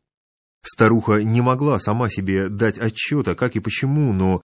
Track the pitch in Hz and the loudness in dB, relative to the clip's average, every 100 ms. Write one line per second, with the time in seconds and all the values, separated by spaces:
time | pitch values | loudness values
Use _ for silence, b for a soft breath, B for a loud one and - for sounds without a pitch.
0 | _ _ _ _ _ _ - - 110 113 | _ _ _ _ _ _ -10 2 4 4
1 | 110 107 110 117 123 127 147 127 - 110 | 2 0 2 2 2 0 0 0 -2 -2
2 | 117 101 95 95 95 101 110 101 113 113 | -2 -2 -2 -2 -2 0 -2 0 -4 -4
3 | - 147 143 139 123 113 107 - 135 147 | -4 -2 -2 -2 -2 -2 -4 -4 0 0
4 | 143 98 95 92 - | 2 2 2 0 -4